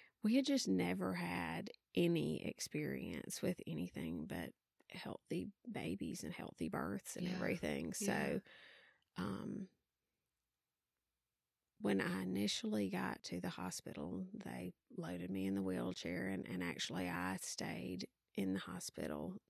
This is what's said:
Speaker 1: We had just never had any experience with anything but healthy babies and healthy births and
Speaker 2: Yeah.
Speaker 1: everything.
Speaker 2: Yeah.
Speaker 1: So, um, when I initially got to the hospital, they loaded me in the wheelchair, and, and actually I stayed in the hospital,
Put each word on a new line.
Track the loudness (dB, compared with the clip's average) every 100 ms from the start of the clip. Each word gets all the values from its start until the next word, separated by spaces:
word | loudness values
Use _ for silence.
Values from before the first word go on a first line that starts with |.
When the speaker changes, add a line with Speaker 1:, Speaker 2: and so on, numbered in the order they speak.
| -20 _
Speaker 1:
We | 6 6
had | 8
just | 6 6
never | 4 4 4 2
had | 2 0 2 2 0 -4 -10 _ 4
any | 6 6 4 0 -2
experience | -4 -4 -2 -2 -2 -4 -6 -6 -2
with | 0 0 -2
anything | -2 -2 -4 -4 -4 -4
but | -4 -6 -8 _ _ -14
healthy | -8 -6 -8 -4 -2 -2 -8 -8
babies | -4 -2 -2 -4 -4
and | -6
healthy | -6 -6 -4 -2
births | 0 0 -2 -4 -4
and | -2
Speaker 2:
Yeah. | 0
Speaker 1:
everything. | 2 2 0 0 0 -2
Speaker 2:
Yeah. | 0
Speaker 1:
So, | 2 2 0 -2 -16 -20 -20 -20 _ _ -4
um, | -4 -2 -4 -6 -8 _ _ _ _ _ _ _ _ _ _ _ _ _ _ _ _ _ _ _ _ -4
when | 2 4
I | 4 2
initially | 0 2 2 2 0 2 2
got | 0 -2 -2 -4
to | -4
the | -4
hospital, | -4 -4 -6 -6 -6 -4 -4 -6
they | -8 -8 -6 -6 -8 -14 -8
loaded | -4 -4 -2
me | 0 2
in |
the | 2
wheelchair, | 2 2 0 -2 -2 0 0
and, | 0 -2
and | -2
actually | -2 -2 -2 0 0
I | 0 0 0
stayed | -2 -4 -4 -2 -2 -4 -4 _ _
in | 0 2
the | 2
hospital, | 0 -6 -6 -4 -2 -2 -4 -6